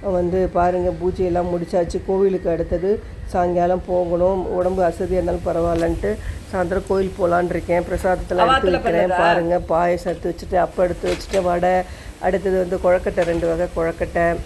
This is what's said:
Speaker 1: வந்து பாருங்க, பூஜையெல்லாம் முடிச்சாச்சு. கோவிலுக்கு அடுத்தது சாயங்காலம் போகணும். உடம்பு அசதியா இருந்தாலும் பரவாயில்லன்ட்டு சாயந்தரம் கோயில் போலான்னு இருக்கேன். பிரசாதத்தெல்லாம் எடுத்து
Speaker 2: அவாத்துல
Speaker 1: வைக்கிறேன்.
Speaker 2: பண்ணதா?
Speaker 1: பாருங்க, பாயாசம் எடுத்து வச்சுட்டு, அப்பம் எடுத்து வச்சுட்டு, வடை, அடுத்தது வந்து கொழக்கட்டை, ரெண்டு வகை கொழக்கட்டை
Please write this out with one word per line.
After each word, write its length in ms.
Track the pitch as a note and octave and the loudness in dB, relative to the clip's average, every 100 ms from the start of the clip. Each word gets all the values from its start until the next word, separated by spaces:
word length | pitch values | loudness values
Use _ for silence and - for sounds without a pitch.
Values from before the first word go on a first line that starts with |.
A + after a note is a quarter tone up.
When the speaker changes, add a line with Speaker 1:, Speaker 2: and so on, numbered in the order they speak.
Speaker 1:
வந்து 460 | G3+ F3+ F3 F#3 F3+ | 0 0 0 0 0
பாருங்க, 360 | F3+ F3+ F3+ F3+ | 2 2 2 0
பூஜையெல்லாம் 560 | E3+ F3 F#3 F#3 F3 F3+ F3 | 0 -2 0 0 0 0 -2
முடிச்சாச்சு. 460 | C#3 F#3+ E3+ F#3 - | -2 -2 0 -4 -2
கோவிலுக்கு 420 | F#3+ G3 F#3 F3+ | 2 2 2 -2
அடுத்தது 500 | E3 E3 F3 F3+ G#3+ - - - | -2 -2 -2 0 -2 -4 -14 -6
சாயங்காலம் 560 | F#3+ F3 F3 F3 F3+ F3+ | -2 0 2 2 0 0
போகணும். 640 | F3+ F3+ F3 F3+ F#3+ F3 | -2 0 2 2 2 -2
உடம்பு 320 | F3+ F3+ F#3 | 0 0 2
அசதியா 280 | F3+ E3+ F#3 | 0 0 -2
இருந்தாலும் 300 | F#3 E3+ F3 F#3 | 0 0 -2 -2
பரவாயில்லன்ட்டு 720 | E3 E3+ E3 E3+ E3 G3+ G#3+ - - - | 0 0 0 0 0 -2 -4 -6 -8 -6
சாயந்தரம் 280 | F#3+ F3+ F#3 F#3 | -4 -2 -2 0
கோயில் 240 | F#3+ F#3+ F3+ | 0 0 0
போலான்னு 260 | F3+ F3 F3+ | 2 2 2
இருக்கேன். 360 | F3 - F3 | -2 0 0
பிரசாதத்தெல்லாம் 320 | E3+ F#3 F#3+ F3+ - | 0 -2 0 0 -2
எடுத்து 60 | F3+ | 2
Speaker 2:
அவாத்துல 360 | F3 F3 F#3+ | 4 4 2
Speaker 1:
வைக்கிறேன். 400 | F3 E3 E3+ F3+ | 0 2 2 2
Speaker 2:
பண்ணதா? 60 | F3+ | 4
Speaker 1:
பாருங்க, 420 | E3+ F3 E3 F3 E3+ | 4 4 2 0 2
பாயாசம் 360 | E3 F3 F3 F3+ | 2 2 0 -2
எடுத்து 300 | D#3+ - E3 | -4 -4 -6
வச்சுட்டு, 200 | - F#3 | -2 0
அப்பம் 300 | E3+ - F3+ | 0 2 0
எடுத்து 280 | F3 F#3 | 0 -4
வச்சுட்டு, 280 | F3+ - G3 | -4 -2 0
வடை, 400 | F3+ F3+ F3+ F#3 F3+ - - - | 2 2 2 2 0 -10 -14 -4
அடுத்தது 380 | - F#3 F#3+ F#3 | -2 0 0 0
வந்து 180 | F3+ F3+ | 0 0
கொழக்கட்டை, 460 | F#3 F3+ G#3 E3 | 2 2 2 -2
ரெண்டு 240 | E3+ E3+ E3+ | 0 0 0
வகை 200 | E3 F3 - | 0 -2 -2
கொழக்கட்டை 580 | E3+ - E3 E3+ E3+ E3 | -4 -2 -4 0 2 0